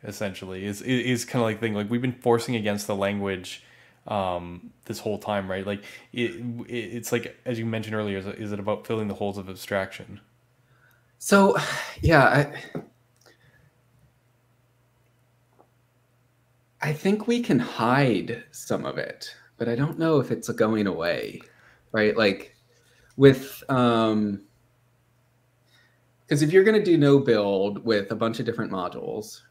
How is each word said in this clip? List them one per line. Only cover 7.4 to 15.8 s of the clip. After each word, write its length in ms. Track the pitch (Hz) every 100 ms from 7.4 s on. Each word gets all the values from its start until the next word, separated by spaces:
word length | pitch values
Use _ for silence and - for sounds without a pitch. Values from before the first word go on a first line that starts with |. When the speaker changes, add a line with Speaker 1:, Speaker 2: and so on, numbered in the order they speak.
Speaker 1:
as 140 | 127 113
you 80 | 113
mentioned 280 | 110 104
earlier, 240 | 110 104 98
is, 80 | 98
is 260 | - 107
it 60 | 101
about 280 | 101 104 -
filling 200 | 113 104
the 80 |
holes 240 | 98 101 98
of 100 | 95
abstraction? 720 | 95 - 98 95 - 98 98 _ _ _ _ _ _ _ _ _ -
Speaker 2:
So, 380 | - 202 196 147 - -
<sighs> 220 | - -
yeah, 240 | - 151
I, 580 | 117 139 143 - - - - _ _ _ _ _ _ _ _ _ _ _ _ _ _ _ _ _ _ _ _ _ _ _ _ _ _ _ _ _